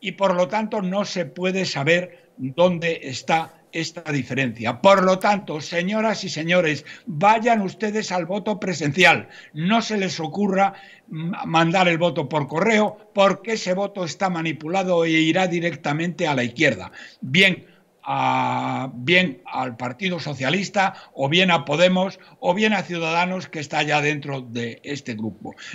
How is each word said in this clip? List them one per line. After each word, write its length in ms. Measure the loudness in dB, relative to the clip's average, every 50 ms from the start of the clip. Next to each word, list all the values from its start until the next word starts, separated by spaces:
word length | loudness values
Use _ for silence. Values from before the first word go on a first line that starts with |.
Y 120 | -10 -8
por 220 | -4 0 0 2 2
lo 120 | 2 0 0
tanto 340 | 0 -2 -4 -2 -4 -4
no 240 | -4 -2 -2 -2 -4
se 180 | -4 -4 -6 -6
puede 400 | -6 -6 -4 -2 -2 0 -2 -2
saber 640 | -4 -4 -2 2 2 2 2 2 -4 -12 -20 _ _ _
dónde 640 | -8 -8 -4 2 4 4 4 4 2 -2 -2 -4 -4 -6
está 500 | -10 -10 -8 -2 0 0 0 0 -4 -12 _ _ _
esta 380 | -8 -6 -6 -6 -8 -12 -8 -4
diferencia. 680 | -4 -4 -4 -4 -2 -2 -2 -4 -4 -4 -4 -4 -2 2
Por 220 | 6 6 6 6
lo 160 | 6 4 2 2
tanto, 420 | 2 0 0 0 -2 -6 -8 -8
señoras 640 | -8 -6 -4 -4 -2 -2 -2 0 0 0 -2 -2 -6
y 40 | -8
señores, 560 | -6 -4 -2 2 2 4 4 2 0 -2 -6 -14 -20 -18 -12
vayan 540 | -8 -2 2 4 4 4 4 4 2 2 2
ustedes 500 | 0 -4 -4 -4 -4 -4 -2 -4 -4 -2
al 140 | -4 -4 -2
voto 340 | -2 -4 -4 -4 -4 -4 -4
presencial. 680 | -4 -6 -4 -2 -2 -2 2 6 6 6 6 4 0 -10 -18 -20 -20 -14
No 300 | -8 -4 0 2 2 2
se 160 | 0 0 -2 -2
les 200 | -2 -2 -4 -4
ocurra 560 | -6 -6 -2 -2 0 0 2 2 2 2 0 -4 -18 -20 -20 -20 _ -14
m-, 260 | -10 -8 -6 -6 -6 -6 -4
mandar 420 | 0 2 4 4 4 4 4 4 4
el 100 | 4 2
voto 300 | 2 0 0 0 -4 -2
por 180 | 0 -2 -2
correo, 640 | -2 0 0 2 4 4 4 2 2 -2 -6 -16 -4 2
porque 380 | 4 4 4 4 2 -4 -6
ese 220 | -4 -4 -2 -2 -2
voto 300 | 0 -2 -4 -4 -6 -6
está 260 | -6 -4 -2 -2 -2
manipulado 720 | 0 -2 -2 -4 -4 -6 -6 -4 -2 -2 0 2 2 2 4
e 60 | 4
irá 360 | 4 4 4 4 4 2 2
directamente 800 | 2 0 0 -2 -2 -4 -4 -4 -2 -2 -2 -2 -4 -4 -2 -2
a 80 | 0 0
la 100 | 0 0
izquierda. 460 | -2 0 2 2 2 2 0 -6 -14 -16 -18 -20 -20 -18 -12
Bien 460 | -6 0 4 4 6 4 4 0 -8 -18 _ _ _ _ _ _
a, 880 | -8 -4 -2 0 0 2 2 2 0 0 -2 -2 -2 -4 -4 -4 -6 -8 -8
bien 480 | -6 0 2 4 4 4 2 -2 -8 -14
al 320 | -10 -6 -6 -6 -6 -6
Partido 440 | -8 -8 -8 -6 -6 -6 -6 -4 -6
Socialista 720 | -6 -8 -8 -4 -2 -2 0 -2 -2 -2 0 0 0 0 -2 -6 -20 -14
o 160 | -8 -4 -2 2
bien 220 | 4 4 4 4
a 140 | 2 0 0
Podemos 560 | 0 2 4 4 4 4 2 0 -2 -4 -10 -20 -20 -14 -4
o 160 | -2 0 0
bien 180 | 2 2 2
a 100 | 2 0
Ciudadanos, 640 | -2 -4 -6 -4 -4 -2 0 0 0 -2 -2 -6 -8 -10
que 120 | -10 -10
está 220 | -8 -4 -2 -2
ya 180 | 0 2 2 0
dentro 400 | 2 0 -2 -2 -4 -8 -8 -8
de 400 | -8 -8 -8 -6 -6 -8 -10 -12 -12
este 300 | -10 -10 -10 -8 -10 -8
grupo. 400 | -6 -6 -8 -8 -10 -14 -16 -16 -16 -18 -16